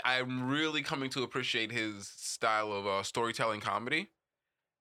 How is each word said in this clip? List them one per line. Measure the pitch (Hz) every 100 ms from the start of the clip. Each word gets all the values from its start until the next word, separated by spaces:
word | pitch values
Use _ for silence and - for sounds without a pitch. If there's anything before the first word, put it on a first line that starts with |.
| 127
I'm | 127 127 127 127
really | 143 156 151
coming | 143 151 135
to | 135
appreciate | 120 135 123 120 110
his | 120 110 101 98
style | - - - 117 110 107
of, | 101 101
uh, | 98
storytelling | 98 - 117 113 117 107
comedy. | 107 101 120 151 202 _ _ _ _ _ _ _